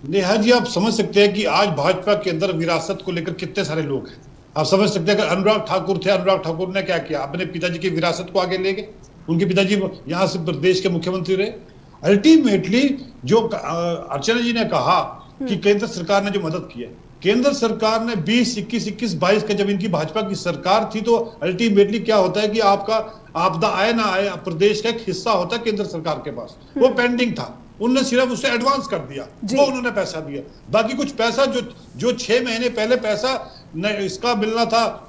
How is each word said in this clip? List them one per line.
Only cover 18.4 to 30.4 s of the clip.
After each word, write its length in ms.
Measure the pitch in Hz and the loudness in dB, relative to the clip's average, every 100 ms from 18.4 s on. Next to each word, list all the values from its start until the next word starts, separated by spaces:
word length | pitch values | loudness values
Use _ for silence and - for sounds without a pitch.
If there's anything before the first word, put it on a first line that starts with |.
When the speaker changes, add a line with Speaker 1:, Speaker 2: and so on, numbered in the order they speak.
| 240 208 | 2 -2
Speaker 1:
इक्कीस, 300 | 180 233 175 | -4 -4 -4
इक्कीस, 260 | - 233 | -4 -4
बाईस 300 | 165 180 208 | 0 2 2
का 100 | 214 | 2
जब 160 | 196 196 | -2 0
इनकी 180 | 202 202 | 0 -2
भाजपा 340 | 165 156 220 | -2 -2 -4
की 140 | 196 190 | -4 -4
सरकार 540 | 175 - 180 214 202 214 | -4 -2 2 2 2 -4
थी, 60 | |
तो 380 | 220 233 - - | 2 2 0 -4
ultimately 640 | 170 180 233 196 202 214 202 | -4 0 4 6 4 2 2
क्या 100 | 214 | 4
होता 260 | 185 202 | 4 0
है 60 | 208 | 0
कि 120 | 220 | 4
आपका 680 | 202 196 202 220 214 - - 165 | 4 4 2 -2 -2 -14 -10 0
आपदा 320 | 185 165 214 | 0 2 0
आए 260 | 180 214 | 2 0
ना 100 | 233 | 2
आए, 260 | 214 185 202 | 0 0 -2
प्रदेश 520 | 175 180 165 202 208 | -4 -8 2 2 2
का 80 | 226 | -2
एक 140 | 233 190 | -4 -6
हिस्सा 240 | 170 196 | -4 0
होता 240 | 202 175 233 | 0 0 -2
है 80 | |
केंद्र 200 | 233 202 | -2 -2
सरकार 320 | 185 170 160 147 | -4 -6 -6 -6
के 160 | 147 | -6
पास, 260 | 117 107 - - 285 | -10 -14 -18 -12 2
वो 80 | 254 | 2
Speaker 2:
हम्म। 120 | 247 | 4
Speaker 1:
pending 360 | 240 240 240 | 0 2 0
था, 280 | 147 120 - - - | -2 -8 -12 -20 -4
उनने 220 | 226 262 | 0 2
सिर्फ 280 | - 240 254 | 2 2 2
उसे 160 | 214 - | 0 0
advance 400 | 233 254 269 - | 2 2 0 -2
कर 120 | 185 | -6
दिया, 280 | 131 139 - - | -6 -12 -12 -10
Speaker 2:
जी। 120 | 196 262 | -2 2
Speaker 1:
वो 80 | |
उन्होंने 280 | 277 254 240 | 2 2 -2
पैसा 280 | 202 185 160 | -2 -4 -6
दिया। 420 | 147 139 | -8 -10